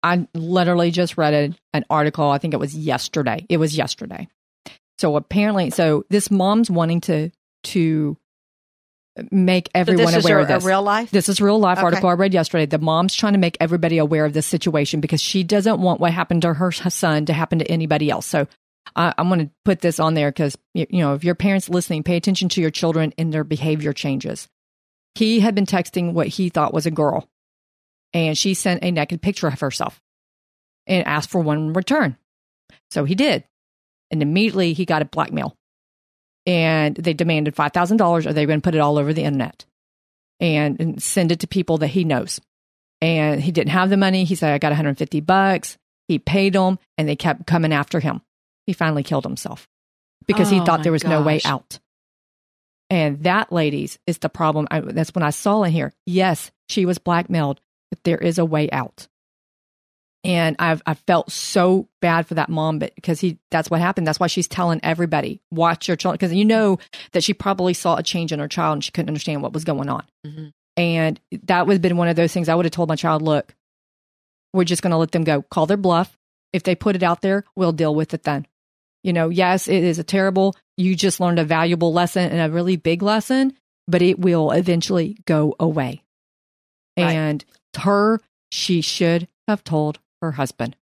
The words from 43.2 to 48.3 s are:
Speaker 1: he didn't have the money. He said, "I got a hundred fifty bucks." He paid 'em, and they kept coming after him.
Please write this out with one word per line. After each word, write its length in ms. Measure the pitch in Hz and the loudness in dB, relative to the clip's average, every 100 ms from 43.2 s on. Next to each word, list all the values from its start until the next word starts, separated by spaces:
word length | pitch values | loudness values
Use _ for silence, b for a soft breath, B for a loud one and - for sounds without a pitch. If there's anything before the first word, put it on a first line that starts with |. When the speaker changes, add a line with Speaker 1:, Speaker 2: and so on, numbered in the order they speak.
| 151 143 | 0 0
Speaker 1:
he 120 | 147 | 0
didn't 180 | 165 147 | 0 0
have 200 | 180 185 | 0 2
the 60 | 196 | 2
money. 260 | 190 190 | 2 2
He 100 | 175 | 0
said, 180 | 180 156 | 0 0
"I 60 | 147 | 0
got 140 | 156 | 0
a 20 | |
hundred 220 | 147 147 139 | 0 -2 -2
fifty 220 | 147 147 | -4 -4
bucks." 560 | 151 190 196 185 - - _ _ - | 2 2 4 0 -4 -18 _ _ -4
He 100 | 160 | -2
paid 380 | - 190 196 190 | 0 2 2 2
'em, 220 | 185 185 _ - | 2 0 _ -4
and 100 | 156 | -4
they 60 | |
kept 320 | 147 170 - - | -2 -2 -2 0
coming 260 | 170 156 | 0 2
after 260 | 147 143 165 | 0 0 -2
him. 220 | 147 - _ | -2 -6 _